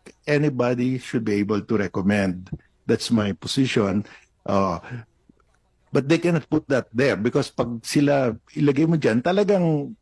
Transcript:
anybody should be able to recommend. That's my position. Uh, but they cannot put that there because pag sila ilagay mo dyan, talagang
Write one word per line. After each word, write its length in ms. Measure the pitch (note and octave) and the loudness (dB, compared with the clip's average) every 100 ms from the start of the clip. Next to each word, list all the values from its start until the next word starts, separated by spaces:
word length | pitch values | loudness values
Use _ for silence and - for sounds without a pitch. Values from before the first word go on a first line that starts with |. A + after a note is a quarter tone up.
| - _ - | -18 _ -2
anybody 760 | D3 D3 B2+ B2 B2 B2+ B2+ | 0 0 0 0 0 -2 -2
should 240 | - B2 A2 | -4 -4 -2
be 160 | G2+ | -2
able 240 | G2+ G#2 - | 0 -2 -2
to 80 | A2 | -2
recommend. 760 | F#2+ G#2 F#2+ G#2 F#2+ F2+ F#2 - _ _ - | -2 -2 0 2 0 -4 -10 -16 _ _ -2
That's 240 | A#2 - | -2 0
my 240 | A2+ G#2 | 0 0
position. 720 | F#2+ - - C3 B2 G2+ G#2 G2+ - _ _ - | -4 -6 -2 0 0 0 -2 -4 -12 _ _ -4
Uh, 320 | G2+ F#2+ E2+ - A#2+ - _ _ _ _ _ _ _ _ | -2 0 -4 -10 -16 -16 _ _ _ _ _ _ _ _
but 160 | C#3 C3+ | -2 2
they 120 | E3 | 2
cannot 280 | E3+ E3 - | 2 0 0
put 240 | D#3 - | -4 0
that 240 | C3 - | -2 -2
there 240 | A2+ C#3 F#2+ | 0 0 2
because 320 | A#2 C#3+ - | 0 0 -2
pag 320 | - A#2+ A#2 | -4 -6 -6
sila 560 | - D3+ C#3+ C#3 B2+ A2 _ | -4 0 2 2 0 -4 _
ilagay 320 | - C#3+ C#3 D#3+ | 0 2 2 2
mo 160 | E3 | 2
dyan, 200 | C3 A2+ | 2 2
talagang 760 | F3 F#3+ G3+ G3 E3+ D3+ C#3+ - | 2 2 2 2 2 0 -4 -10